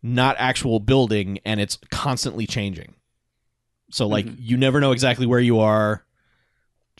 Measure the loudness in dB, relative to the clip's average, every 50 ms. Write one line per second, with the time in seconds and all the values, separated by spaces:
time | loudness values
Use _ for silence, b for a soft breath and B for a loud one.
0 | -6 -2 0 2 2 2 0 0 0 -2 -2 -2 -2 0 0 0 2 2 4 4
1 | 4 2 0 -2 -2 -4 -8 -8 -6 -4 -2 -2 -2 -4 -6 -10 -10 -10 -8 -6
2 | -4 -4 -4 -4 -4 -6 -6 -6 -6 -6 -4 -4 -4 -4 -6 -10 -14 -18 -20 _
3 | _ _ _ _ _ _ _ _ _ _ _ _ _ _ _ _ _ _ -4 -4
4 | -2 0 0 -2 -2 -4 -10 -12 -4 -2 0 2 2 2 2 2 2 2 2 2
5 | 2 0 0 0 0 2 2 2 4 4 4 4 4 4 4 2 2 0 -2 -4
6 | -8 _ _ _ _ _ _ _ _ _ _ _ _ _ _ _ _ _ _ _